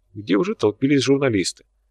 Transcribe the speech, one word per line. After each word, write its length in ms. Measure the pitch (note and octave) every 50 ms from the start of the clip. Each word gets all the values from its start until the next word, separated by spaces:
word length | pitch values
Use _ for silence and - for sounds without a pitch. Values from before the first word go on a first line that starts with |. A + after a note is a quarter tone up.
| _ _ _
где 220 | G2+ G2+ A2 F3+
уже 180 | G3+ F3+ F#3+ A2
толпились 480 | - - G#2+ G#2 - - C3+ D3 C#3 B2
журналисты, 640 | C3 C#3 C#3 C#3+ C3+ A2+ G2 E2+ - - - _ _ _ _ _ _